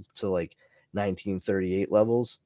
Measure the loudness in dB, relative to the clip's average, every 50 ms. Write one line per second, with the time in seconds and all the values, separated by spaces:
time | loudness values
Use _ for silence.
0 | -18 _ -14 -8 -4 -2 -2 -2 -2 -4 -8 _ _ _ _ _ _ _ -4 -2
1 | -2 -2 -2 -4 -4 -4 -4 -4 -2 -2 0 0 0 0 0 0 0 4 4 4
2 | 4 4 4 0 0 -2 -6 -14 _